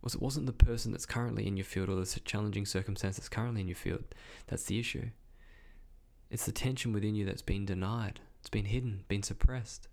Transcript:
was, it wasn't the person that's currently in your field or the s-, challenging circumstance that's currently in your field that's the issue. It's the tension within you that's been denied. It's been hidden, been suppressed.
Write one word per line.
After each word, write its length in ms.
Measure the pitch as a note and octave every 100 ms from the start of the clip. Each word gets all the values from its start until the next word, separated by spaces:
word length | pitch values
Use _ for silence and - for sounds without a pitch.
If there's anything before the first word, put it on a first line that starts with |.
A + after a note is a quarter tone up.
was, 140 | - -
it 60 |
wasn't 240 | - C#3 D3
the 60 |
person 380 | A2+ - A#2 G#2+
that's 160 | - -
currently 400 | A#2 A#2+ G#2 G2+
in 100 | G2
your 80 |
field 240 | F#2 - F#2+
or 60 |
the 80 | F#2+
s-, 160 | F#2 -
challenging 420 | - G#2+ G#2 G2+ G2
circumstance 500 | F#2 F#2+ G2 F#2+ F#2
that's 120 | -
currently 320 | - A#2 A#2
in 80 | F#2
your 80 | F2+
field 260 | F2+ E2+ - - - - -
that's 160 | -
the 160 | - G2+
issue. 300 | A#2+ - A#2 - - - - - - - - - - - -
It's 160 | A2 -
the 60 |
tension 400 | A2 B2+ C3 A#2+
within 220 | G#2 G#2+
you 100 | G#2+
that's 180 | G2 F#2+
been 240 | - G2+ G2
denied. 540 | F#2 F#2+ A#2 G#2+ - - -
It's 80 | -
been 160 | A2+
hidden, 400 | G2+ A2+ B2+ G2 -
been 140 | G2+
suppressed. 640 | G2 - - B2+ A2 - -